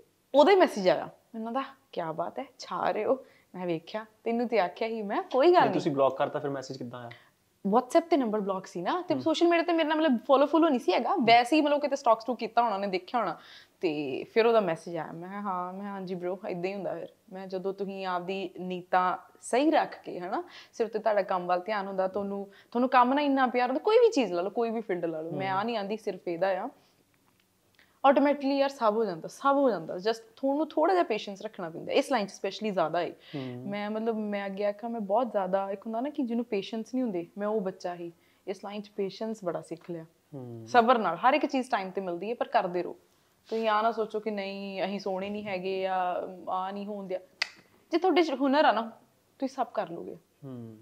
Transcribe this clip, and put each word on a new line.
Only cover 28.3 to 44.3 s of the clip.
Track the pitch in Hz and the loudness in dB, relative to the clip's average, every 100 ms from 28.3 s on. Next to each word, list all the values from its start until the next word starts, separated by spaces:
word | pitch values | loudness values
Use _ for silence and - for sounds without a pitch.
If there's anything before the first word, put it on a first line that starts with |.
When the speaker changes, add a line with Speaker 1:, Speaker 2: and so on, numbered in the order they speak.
| 285 269 277 | 2 0 2
Speaker 1:
ਯਾਰ | 277 | 0
ਸਭ | 277 226 214 | 2 2 2
ਹੋ | |
ਜਾਂਦਾ, | 220 165 175 | 0 -4 -10
ਸਭ | - 277 277 | -2 2 4
ਹੋ | 277 | 4
ਜਾਂਦਾ। | 190 156 | 2 -4
Just | 170 196 226 - - | -4 -2 -2 -8 -6
ਤੁਹਾਨੂੰ | 269 277 311 | -2 -2 -2
ਥੋੜ੍ਹਾ | 311 320 | 0 2
ਜਿਹਾ | 370 | 2
ਪੇਸ਼ੈਂਸ | 339 214 - 196 | 2 -2 -6 -10
ਰੱਖਣਾ | 208 - 170 | -12 -10 -10
ਪੈਂਦਾ, | 160 156 | -10 0
ਇਸ | 247 277 | 0 2
ਲਾਈਨ | 254 196 | 0 -2
'ਚ | |
ਸਪੈਸ਼ਲੀ | - 196 196 220 | -4 -6 -4 -4
ਜ਼ਿਆਦਾ | 185 160 165 | 0 0 0
ਏ। | 160 | -2
Speaker 2:
ਹਮ। | - - 147 127 123 127 | -6 -12 -10 -8 -8 -8
Speaker 1:
ਮੈਂ, | 202 208 | -6 -6
ਮਤਲਬ, | 214 226 220 | -4 -4 -4
ਮੈਂ | 208 202 202 | -4 -4 -6
ਅੱਗੇ | 196 | -4
ਆਖਾਂ, | 208 208 240 | -4 -4 -8
ਮੈਂ | 233 | -8
ਬਹੁਤ | 196 208 247 | -2 0 0
ਜ਼ਿਆਦਾ, | 208 185 196 196 | -2 0 -2 -2
ਇੱਕ | 202 226 | -6 -6
ਹੁੰਦਾ | 220 | -6
ਨਾ | 269 | -4
ਕਿ | 294 | -4
ਜਿਹਨੂੰ | 247 233 | -4 -4
ਪੇਸ਼ੈਂਸ | 240 202 190 226 220 | -2 -4 -4 -8 -6
ਨਹੀਂ | 254 | -4
ਹੁੰਦੇ, | 254 180 170 - | -2 -4 -8 -6
ਮੈਂ | 208 | -4
ਉਹ | 214 | -2
ਬੱਚਾ | 190 185 180 175 | -4 -6 -8 -8
ਸੀ। | 170 170 _ _ - | -12 -14 _ _ -10
ਇਸ | 196 | -10
ਲਾਈਨ | 202 208 | -10 -12
'ਚ | 208 - | -10 -6
ਪੇਸ਼ੈਂਸ | 196 190 220 220 | -6 -4 -8 -6
ਬੜਾ | 175 160 | -6 -6
ਸਿੱਖ | 160 165 - | -8 -12 -10
ਲਿਆ। | 170 160 _ _ | -12 -12 _ _
Speaker 2:
ਹਮ। | 143 123 117 110 | -14 -12 -12 2
Speaker 1:
ਸਬਰ | 247 226 240 | 6 6 6
ਨਾਲ | 190 165 | 4 2
ਹਰ | 247 | 4
ਇੱਕ | 294 294 | 4 2
ਚੀਜ਼ | 269 247 | -2 -2
ਟਾਈਮ | 214 190 | -4 -4
'ਤੇ | 185 | -6
ਮਿਲਦੀ | 190 175 196 | -6 -6 -6
ਹੈ, | |
ਪਰ | 240 254 | -6 0
ਕਰਦੇ | 233 190 175 | 0 0 -2
ਰਹੋ। | 180 - _ _ _ _ - | -4 -8 _ _ _ _ -8
ਤੁਸੀਂ | 226 226 | -2 0
ਆਹ | 214 | 2
ਨਾ | 226 | 2
ਸੋਚੋ | 226 214 214 | 0 -2 -4
ਕਿ | 214 | -4